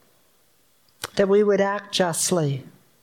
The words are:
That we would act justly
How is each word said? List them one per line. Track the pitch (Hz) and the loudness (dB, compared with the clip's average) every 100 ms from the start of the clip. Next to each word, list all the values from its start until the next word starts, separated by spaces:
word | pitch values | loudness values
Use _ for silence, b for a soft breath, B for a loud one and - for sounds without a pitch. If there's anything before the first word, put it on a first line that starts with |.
| _ _ _ _ _ _ _ _ _ _ - - | _ _ _ _ _ _ _ _ _ _ -6 -2
That | 196 | 2
we | 202 | 4
would | 208 196 | 4 2
act | 196 202 202 | 0 -4 -4
justly | - 180 156 - 180 147 135 - - _ _ | -2 -2 -2 -2 -2 -2 -4 -10 -20 _ _